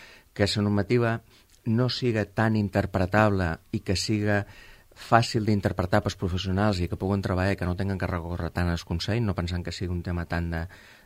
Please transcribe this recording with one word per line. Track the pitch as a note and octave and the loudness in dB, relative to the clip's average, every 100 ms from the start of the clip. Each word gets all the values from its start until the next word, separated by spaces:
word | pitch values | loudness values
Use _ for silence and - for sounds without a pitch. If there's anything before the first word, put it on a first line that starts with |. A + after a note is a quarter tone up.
| - - _ - | -20 -20 _ -2
que | G2+ | 0
la | G#2+ | 2
normativa | G#2 G#2 F#2 A#2+ A#2 A2+ - - _ _ - | 2 2 2 2 2 -2 -8 -20 _ _ -2
no | A2+ B2 | 2 2
siga | - B2 A2 G2+ | 0 0 0 0
tan | - A2 A2 | 2 2 2
interpretable | G2+ G2+ F#2+ F#2+ F#2 G#2 G#2+ G2 F2 D#2+ - | 2 0 0 0 2 4 4 4 0 -4 -6
i | A2 | -6
que | - F2+ | -2 -2
siga | - G#2+ G#2 G#2 G2 - - - - | 0 0 2 0 -2 -10 -20 -20 -20
fàcil | - - A#2 A#2 A#2 G#2 | -20 2 4 4 0 2
d'interpretar | G#2 G2 F2+ F2+ G#2 | 2 2 0 0 2
pels | G#2 | 0
professionals | - F#2+ F#2 F#2+ F#2+ G#2+ F#2 | -2 -4 -2 -2 0 2 0
i | E2+ | -2
que | E2+ | -2
puguen | F#2+ G2 G2+ | -2 -2 0
treballar | F#2 F#2+ | 0 0
i | F#2+ | 0
que | F2+ | -2
no | |
tinguin | F2 G2 F#2+ | -2 -2 -2
que | F2+ | -2
recórrer | F2+ E2+ F2 E2+ | -4 -4 -6 -4
tant | - F2 | -2 -2
al | E2+ - | -2 -4
Consell, | F2 - A2 A2 | -4 -2 0 0
no | |
pensant | F2+ E2+ F2+ F2 | -2 -4 -4 -6
que | |
sigui | - F2+ | -6 -4
un | F2 | -4
tema | F2 F2 E2 | -4 -4 -4
tan | E2+ E2+ | -4 -2
de, | E2 E2+ - - - | -4 -6 -12 -20 -20